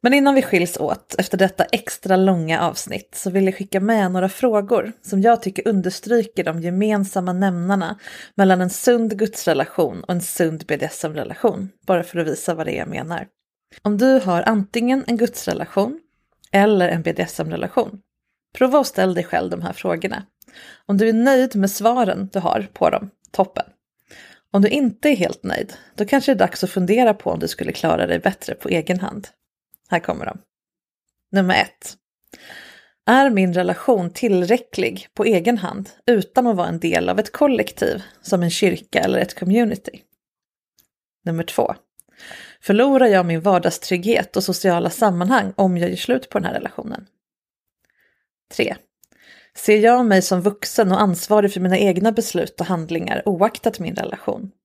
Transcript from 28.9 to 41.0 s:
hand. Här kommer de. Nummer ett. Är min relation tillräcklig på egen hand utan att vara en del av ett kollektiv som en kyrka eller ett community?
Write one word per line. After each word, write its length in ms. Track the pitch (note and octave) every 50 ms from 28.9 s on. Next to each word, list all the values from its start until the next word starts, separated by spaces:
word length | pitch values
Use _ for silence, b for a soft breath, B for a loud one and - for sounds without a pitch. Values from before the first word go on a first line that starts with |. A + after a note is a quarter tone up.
| F3+ F3+
hand. 280 | F#3 - - G#3+ F#3+ - _ _ _ _ _ _ _ _ _ _ _ _
Här 100 | - E3+
kommer 260 | E3+ - F3 - -
de. 120 | - - F#3+ _ _ _ _ _ _ _ _ _ _ _ _ _ _ _ _ _ _
Nummer 220 | - G3 F#3+ F3+ F#3 -
ett. 320 | - - _ _ - - - _ _ _ _ _ _ _ B B B B B B B B B B B B B B _
Är 240 | - A#3 C4 C#4 C#4
min 240 | A#3 G3 F#3+ F#3 F3
relation 560 | F3+ F3+ F3+ F3+ - - - B3 G#3 F3 F3
tillräcklig 960 | - - - A#3 G3+ F3+ F3+ F3 A3 A#3+ - _ - - F3+ A#2+ F#3 F#3+ - - _
på 100 | - G#3+
egen 320 | A3+ A3 F3+ E3 A3 A#3+ A3
hand 320 | F3+ F3+ - G3+ G3 - - _ _ -
utan 400 | A#3+ G#3 F#3+ - _ - B3 A#3+
att 80 | A3
vara 120 | F#3 F3 E3+
en 120 | E3+ E3
del 300 | E3 E3 F3 E3+ F3 F3+
av 100 | F#3 F#3+
ett 120 | G#3+ -
kollektiv 720 | _ - D4 D4 C4 A3 G#3+ - - - - - - - F#3+ B B B
som 220 | _ - - F3+ E3+
en 60 | E3+
kyrka 500 | E3+ - - F#3+ F3 F3+ - _ - -
eller 200 | - F#3 F#3+ F#3
ett 200 | - F#3+ - -
community? 640 | - F3 F#3+ A3+ A#3+ G#3+ - - _ - - - _ _ _ _ _ _ _ _ _ _ _ _ _ _ _ _ _ _ _ _